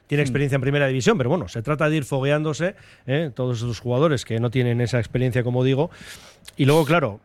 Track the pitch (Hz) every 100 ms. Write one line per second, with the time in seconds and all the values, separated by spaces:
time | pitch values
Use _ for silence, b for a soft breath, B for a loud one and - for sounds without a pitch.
0 | _ 147 143 135 143 139 127 143 135 131
1 | 180 214 120 175 92 117 110 147 151 156
2 | 135 139 139 151 156 147 175 - B B
3 | - 143 160 117 127 117 120 110 120 123
4 | 165 131 - 113 120 131 120 120 120 120
5 | 110 127 127 123 120 123 131 135 170 B
6 | B B B B - - 135 156 139 170
7 | 127 101